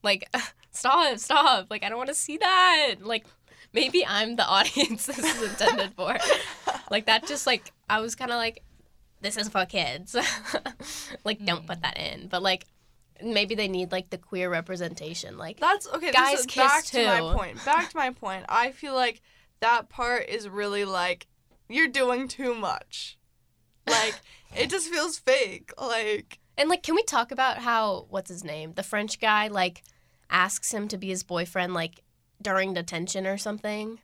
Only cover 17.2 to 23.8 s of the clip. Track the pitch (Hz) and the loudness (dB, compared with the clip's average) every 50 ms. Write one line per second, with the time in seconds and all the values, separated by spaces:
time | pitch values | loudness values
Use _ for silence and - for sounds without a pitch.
17.2 | 165 160 180 - 196 170 - - - 277 294 330 349 320 - 320 277 254 254 - | 2 2 0 0 0 -4 -8 -6 0 2 2 2 2 0 -2 -2 -2 -2 -4 -8
18.2 | - 202 190 190 185 - - 226 240 262 262 - - 285 269 262 254 240 226 - | -10 -8 -8 -8 -6 0 0 0 0 0 -4 -8 -8 -4 0 0 0 0 -2 -6
19.2 | _ _ _ _ _ _ _ _ - 226 240 233 220 _ - - 247 240 247 233 | _ _ _ _ _ _ _ _ 2 2 2 2 0 _ -8 -4 -2 0 0 -2
20.2 | - - - 226 208 202 185 202 208 208 202 202 202 190 190 180 175 180 180 180 | -2 -4 -6 -8 -8 -8 -6 -4 -4 -2 -2 -2 -2 -2 0 0 0 0 -2 -4
21.2 | - _ _ _ _ _ _ _ _ _ 226 294 320 311 247 277 262 247 247 247 | -8 _ _ _ _ _ _ _ _ _ 0 2 2 2 4 2 2 2 2 0
22.2 | 269 254 - - 269 247 233 226 202 175 - - - _ - - - - - _ | -2 -6 -8 -4 -2 -2 -2 -2 -2 -4 -4 -4 -6 _ -12 -12 -12 -12 -14 _
23.2 | _ _ _ _ _ _ _ _ _ _ _ _ | _ _ _ _ _ _ _ _ _ _ _ _